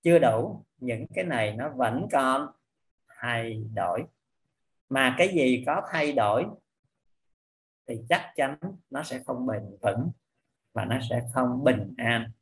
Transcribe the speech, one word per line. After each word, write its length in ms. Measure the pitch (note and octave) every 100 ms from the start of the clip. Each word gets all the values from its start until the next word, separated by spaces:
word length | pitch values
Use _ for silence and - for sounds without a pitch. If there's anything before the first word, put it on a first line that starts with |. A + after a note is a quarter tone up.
Chưa 160 | E3+ E3+
đủ, 440 | B2+ A2 F3+ - - _
những 280 | B2+ A2+ -
cái 120 | F#3
này 300 | F3+ B2 G#2
nó 140 | G#2+ D3
vẫn 380 | C3 A#2 B2 G#3
còn 360 | D3 C3 C3+ D3 _ _ _ _ _ _
thay 560 | - A#2+ A#2 A2+ A2 A2
đổi. 280 | G#2+ F2 F#2 E3 _ _ _ _ _ _ _ _
Mà 260 | C3+ B2+ B2+
cái 100 | F#3+
gì 360 | F3 B2+ B2 -
có 140 | C3 -
thay 200 | D#3+ D3
đổi 340 | C#3+ G#2 A2+ G#3 - _ _ _ _ _ _ _ _ _ _ _ _ -
thì 140 | A2+ A#2
chắc 220 | F3 -
chắn 220 | - C3+ D3 F#3 F#3+ _
nó 140 | C3+
sẽ 160 | C3+ B2+
không 200 | - B2
bền 160 | B2+ G#2 G2 G2
vững 300 | G#2 G#2 D3+ - _ _ _ _ _
và 120 | A2+
nó 100 | G2+ B2+ B2
sẽ 120 | A#2+ -
không 300 | C3 B2 B2
bình 300 | C#3+ G#2+ G2 -
an. 340 | A#2 A#2 A2 -